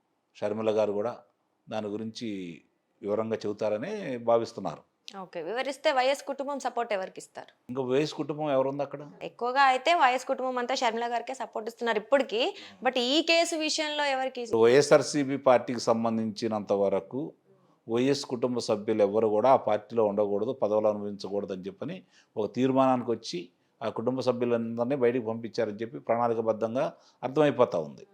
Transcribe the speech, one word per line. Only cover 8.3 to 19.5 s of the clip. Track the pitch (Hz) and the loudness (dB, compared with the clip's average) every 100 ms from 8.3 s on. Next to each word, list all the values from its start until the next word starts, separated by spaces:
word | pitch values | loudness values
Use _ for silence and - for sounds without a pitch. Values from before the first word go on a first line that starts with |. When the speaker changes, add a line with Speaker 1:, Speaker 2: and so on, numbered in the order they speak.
| 147 151 | -4 0
Speaker 1:
ఎవరుంది | 131 135 139 | 2 2 -2
అక్కడ? | 139 143 147 - | -6 -8 -16 -14
Speaker 2:
ఎక్కువగా | 165 - 240 254 | -14 -6 -2 4
అయితే | 269 262 254 | 4 4 2
వైఎస్ | 349 269 254 | 4 4 2
కుటుంబం | - 269 262 254 | -2 -4 -4 -4
అంతా | 240 | -2
షర్మిల | 277 240 226 240 | -2 0 -2 -2
గారికే | 240 233 | -4 -6
సపోర్ట్ | 262 226 226 220 | -8 -8 -8 -8
ఇస్తున్నారు | 226 233 214 | -4 0 0
ఇప్పటికీ. | 202 277 226 214 302 - - | 2 2 2 0 -2 -2 -12
Speaker 1:
Hmm. | - 254 | -4 -2
Speaker 2:
But | 254 | 0
ఈ | 240 294 | 2 2
కేసు | 320 330 330 330 | 4 2 2 0
విషయంలో | 311 294 302 294 | -2 -2 -2 -2
ఎవరికి | 285 262 262 247 | 0 0 -2 -6
ఇస్తారు? | 233 117 | -2 6
Speaker 1:
వైఎస్ఆర్సీపీ | 117 131 143 151 - 151 135 139 | 8 8 8 6 4 -2 -2 0
పార్టీకి | 135 123 120 120 | 4 4 4 -2
సంబంధించినంత | 117 113 117 113 110 101 117 107 101 | 0 0 0 -2 -4 -4 -4 -4 0
వరకు | 101 98 95 90 123 - - _ _ _ _ - | 2 2 0 -4 -8 -10 -12 _ _ _ _ -4
వైఎస్ | 113 131 139 | 0 2 0
కుటుంబ | - 123 127 123 | -2 -2 -2 -2
సభ్యులు | 113 110 104 110 | -2 -2 0 2
ఎవరు | 101 104 113 | 4 4 2
కూడా | 107 120 | 4 6